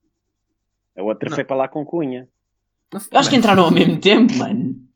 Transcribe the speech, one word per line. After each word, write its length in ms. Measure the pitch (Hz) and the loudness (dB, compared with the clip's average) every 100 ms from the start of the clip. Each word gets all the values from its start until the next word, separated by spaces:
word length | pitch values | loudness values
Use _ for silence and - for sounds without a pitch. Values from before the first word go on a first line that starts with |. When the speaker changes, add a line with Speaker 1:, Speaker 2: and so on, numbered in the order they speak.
| _ _ _ _ _ _ _ _ _ - | _ _ _ _ _ _ _ _ _ -10
Speaker 1:
A 60 | |
outra 260 | 104 107 - | -8 -6 -8
Speaker 2:
Não. 60 | 143 | -8
Speaker 1:
foi 100 | 135 | -6
para 100 | 135 | -6
lá 120 | 135 | -6
com 160 | 156 143 | -8 -8
Cunha. 420 | 170 143 127 127 _ _ _ _ _ _ | -8 -8 -10 -16 _ _ _ _ _ _
Speaker 2:
Não 80 | 190 | -16
f-, 80 | - | -2
Speaker 3:
Eu 80 | 262 | 0
acho 100 | 269 | 2
que 60 | 269 | 2
Speaker 2:
mano. 40 | |
Speaker 3:
entraram 240 | 208 190 | 4 4
ao 80 | 165 | 4
mesmo 260 | 175 175 160 | 4 2 2
tempo, 360 | 190 226 220 - | 2 4 4 0
mano. 400 | - - 135 - - | -4 -4 -6 -8 -16